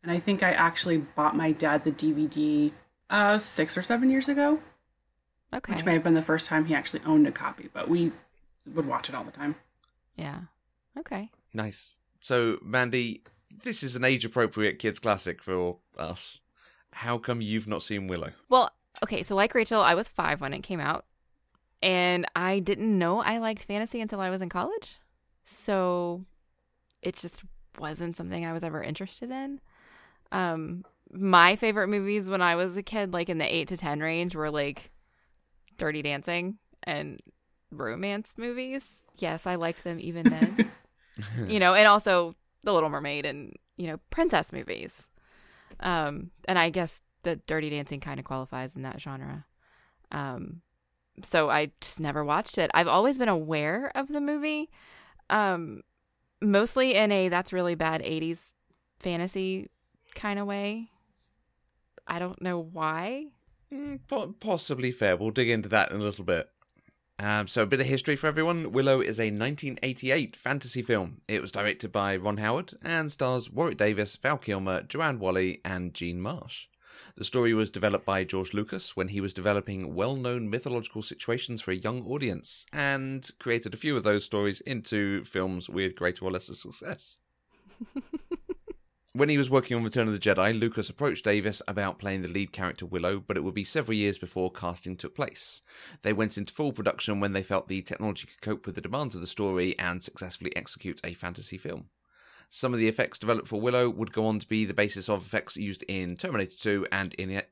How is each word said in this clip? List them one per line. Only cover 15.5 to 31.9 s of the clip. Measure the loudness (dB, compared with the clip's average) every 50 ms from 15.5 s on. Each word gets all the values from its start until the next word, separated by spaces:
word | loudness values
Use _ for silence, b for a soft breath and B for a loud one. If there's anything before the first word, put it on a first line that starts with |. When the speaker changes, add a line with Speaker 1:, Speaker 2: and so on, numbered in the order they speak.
| 0 0 0 0 -2 -6 _ _ _
Speaker 3:
us. | -8 -6 -6 -6 -8 -8 -10 -12 -14 _ _ _ b b b b b b _ -14
How | -8 -4 -2 -4
come | -2 -2 -2 -2 -2
you've | -2 -2 -2 -2 -2
not | -2 -6 -6 -4
seen | -4 -4 -4 -4
Willow? | -4 -4 -4 -4 -8 -10 -14 _ _
Speaker 2:
Well, | 4 4 4 4 _ _ _ _ _ -6 -4
okay, | -4 -4 -6 -4
so | 0 2
like | 4 2 4 4
Rachel, | 2 2 4 4 4
I | 6 6 6
was | 4 2
five | -2 -4 -2 0 0 0 0
when | -2 -6 -6
it | -8
came | -6 -6 -6 -4
out, | -2 -2 -2 -2 -6 _ _ _ _ _ _ _ _ _ _ _ _ _ _ _
and | 0 2 4 4 4 4 2 2 0 -2 _
I | 0 0 2 2 2
didn't | 2 0 -2 0 2 2 4
know | 4 4 4 2 2
I | 0 0 -2 0
liked | -2 -2 -4 -4 -8
fantasy | -6 -4 -4 -4 -4 -6 -6
until | -6 -6 -4 -4
I | -4 -2
was | -2 -4
in | -4 -4
college. | -4 -4 -2 -2 -4 -6 -8 -12 -18 -20 _ _ _ _ _ _ _ _ _
So | -16 -14 -10 -2 0 0 2 2 2 0 0 -2 -2 -4 -6 -10 -16 _ _ _ _ _ _ _ _ _ _ _ _ _ _
it | -8 -6 -6
just | -6 -10 -10 -10 -12 -14 -16 -18 -20 -20 -20 _ -10
wasn't | -8 -8 -6 -6 -6 -6 -6
something | -8 -8 -6 -6 -6 -4
I | -4 -6
was | -6 -6
ever | -6 -6 -6 -6
interested | -8 -8 -8 -8 -12 -10 -12 -12 -10
in. | -8 -8 -8 -8 -10 -12 -14 b b b b b b b b b b b b _
Um, | -4 -2 -2 -2 -2 -4 -4 -6 -8 -10 -12 -16 _ _ _ -16
my | -6 -2 2 6 10 10 10 10 8
favorite | 6 2 0 2 2 0
movies | 2